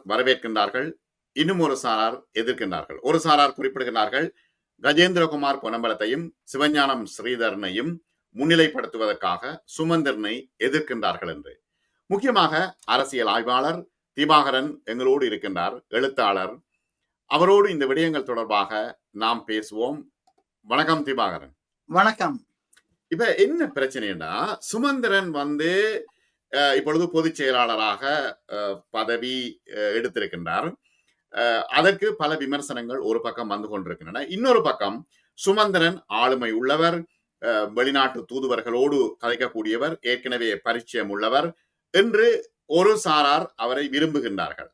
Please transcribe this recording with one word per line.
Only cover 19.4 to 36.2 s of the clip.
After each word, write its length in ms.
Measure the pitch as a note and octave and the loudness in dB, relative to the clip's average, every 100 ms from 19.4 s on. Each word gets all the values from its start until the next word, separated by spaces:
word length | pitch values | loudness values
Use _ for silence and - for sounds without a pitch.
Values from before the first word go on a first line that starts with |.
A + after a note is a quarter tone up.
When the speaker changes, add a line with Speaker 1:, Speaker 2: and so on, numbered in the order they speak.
| G#2+ | -2
Speaker 1:
பேசுவோம். 520 | G#2+ G#2+ G#2+ B2 D3+ - _ _ _ _ _ G#2+ | -6 -4 -4 -4 -4 -12 _ _ _ _ _ -2
வணக்கம் 380 | C3 D#3 D#3+ C3+ | 0 2 0 0
திவாகரன். 500 | B2+ G2+ E2 C#2 _ _ _ - | -2 -2 -4 -10 _ _ _ -2
Speaker 2:
வணக்கம். 500 | E3+ G#3 A3 F3 B2+ - _ _ _ _ _ _ | 2 2 2 -2 -4 -12 _ _ _ _ _ _
Speaker 1:
இப்ப 140 | E3 A3+ - | -2 0 2
என்ன 300 | G3+ E4+ C4 | 2 2 -4
பிரச்சனைன்னா, 640 | C#3+ C3 C3 G#2+ F2 D#2+ G2+ F#3 - | -2 -4 -4 -6 -6 -6 -4 -4 -6
சுமந்திரன் 680 | - A3 C#4 C4+ A#3 G3 F#3 | -6 -2 -2 0 2 0 0
வந்து, 420 | D3 C#3+ D3 D#3+ F#3+ G#3+ G#3+ - _ _ _ _ | -4 -4 -2 0 0 0 -4 -10 _ _ _ _
அஹ், 220 | C3+ C#3+ C3+ | 2 4 4
இப்பொழுது 300 | D3 D#3 F3 | 2 0 2
பொதுச் 260 | D#3+ D#3+ D#3+ | 0 0 0
செயலாளராக, 680 | C3+ B2+ A#2 A2 G#2+ G2+ C#3 D3+ B2+ - - | 0 2 2 2 0 -2 -2 -2 -4 -8 -10
அஹ், 300 | G#2 G2+ F#2+ - | -6 -6 -6 -6
பதவி, 460 | A2 A2 A#2 B2+ B2+ B2 - - | -4 -2 -2 -2 -6 -6 -10 -14
அஹ், 240 | G#2 G#2 | -4 -2
எடுத்திருக்கின்றார். 720 | A2+ A#2+ - G2+ F2 E2 F2+ D#3 - _ _ _ _ _ | 0 -2 -4 -6 -6 -4 -4 -4 -8 _ _ _ _ _
அஹ், 300 | - A#2+ A2+ - | -2 0 0 0
அதற்கு 480 | C3+ F3 G3 G#3+ - | 2 4 4 0 -2
பல 200 | D3+ D#3 | -2 -2
விமர்சனங்கள் 640 | C3+ C#3+ C#3+ A#2+ A#2 G#2+ | -2 -6 -6 -8 -8 -6
ஒரு 220 | F#2+ A2+ | -2 -2
பக்கம் 260 | A#2 A2+ A2+ | -2 -6 -6
வந்து 200 | G#2 G#2+ | -6 -6
கொண்டிருக்கின்றன. 560 | G#2 E2+ F2 E2 A2 - | -8 -8 -10 -10 -10 -8
இன்னொரு 340 | F#3+ B3+ A3+ | -2 4 4
பக்கம் 360 | - - G3+ E3 - _ _ - | 4 0 -4 -6 -12 _ _ -4
சுமந்திரன் 600 | G3 G#3 G#3 F#3+ E3 F#3+ - | 0 4 4 4 2 0 -4
ஆளுமை 440 | G#2+ | 0